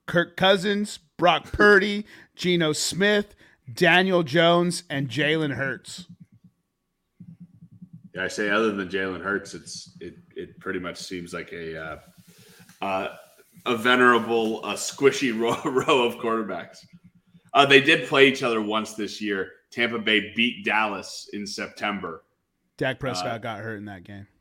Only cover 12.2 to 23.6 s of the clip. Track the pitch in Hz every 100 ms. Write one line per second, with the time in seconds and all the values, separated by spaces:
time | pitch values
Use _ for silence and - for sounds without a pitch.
12.2 | - - - - - _ 98 95 - -
13.2 | - _ _ - 123 113 120 127 123 120
14.2 | 110 117 110 110 104 98 - - 139 135
15.2 | 135 110 113 113 156 127 - 139 120 -
16.2 | 117 113 98 87 - - - - _ _
17.2 | _ _ _ 131 139 139 135 160 - 143
18.2 | 139 131 127 113 104 110 104 - 101 -
19.2 | 107 98 92 - _ - 117 113 107 107
20.2 | 95 98 120 101 104 107 107 95 - -
21.2 | - 104 101 107 98 - 107 98 87 80
22.2 | _ _ _ _ _ - 135 123 135 120
23.2 | 120 117 113 104